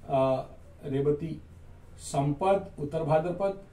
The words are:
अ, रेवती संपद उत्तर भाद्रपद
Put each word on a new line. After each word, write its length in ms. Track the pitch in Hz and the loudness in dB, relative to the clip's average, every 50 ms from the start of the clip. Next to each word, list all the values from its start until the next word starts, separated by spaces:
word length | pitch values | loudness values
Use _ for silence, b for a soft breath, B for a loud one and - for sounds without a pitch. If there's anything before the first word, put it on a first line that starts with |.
| - - | -4 0
अ, 380 | - - 135 135 131 131 - - - - - - - - - | 2 2 4 4 2 0 -2 -8 -14 -20 -20 -20 -20 -12 -8
रेवती 580 | 143 131 139 143 147 147 - 160 160 - - - - - - - - - - - - - - | -4 -2 2 2 2 2 2 -2 -6 -8 -10 -12 -18 -20 -20 -18 -20 -20 -20 -20 -20 -18 -14
संपद 720 | - - - 143 139 147 143 - 190 190 196 196 - - - - | -12 -2 -2 0 2 2 0 2 4 4 4 4 2 -6 -8 -8
उत्तर 240 | 147 139 - - | -8 -4 -2 -2
भाद्रपद 600 | - 143 151 160 170 180 170 180 196 196 190 - - - | 2 4 4 4 4 2 -2 0 0 -2 -2 -4 -12 -18